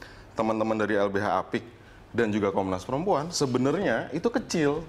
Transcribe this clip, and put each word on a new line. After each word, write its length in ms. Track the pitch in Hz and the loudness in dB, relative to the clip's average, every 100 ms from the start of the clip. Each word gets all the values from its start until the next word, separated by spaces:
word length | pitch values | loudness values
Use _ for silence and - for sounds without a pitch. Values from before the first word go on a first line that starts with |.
| - - - | -20 -20 -8
teman-teman 380 | - 110 110 110 | -2 0 0 0
dari 220 | 110 104 104 | 2 2 2
L 160 | 101 | 2
B 80 | 98 | 2
H 160 | 104 92 | 2 0
Apik 300 | - 117 110 - - - - | 0 -4 -6 -16 -20 -20 -6
dan 200 | 110 113 | 0 2
juga 160 | 104 101 | 2 2
Komnas 380 | 98 95 92 - | 0 0 -4 -4
Perempuan, 400 | 131 190 156 165 | -2 0 0 0
sebenarnya 800 | 175 139 123 131 165 180 117 160 | -2 0 2 2 2 0 0 -2
itu 120 | 156 233 | -2 -2
kecil 600 | 247 - 175 143 151 | -2 -2 0 2 0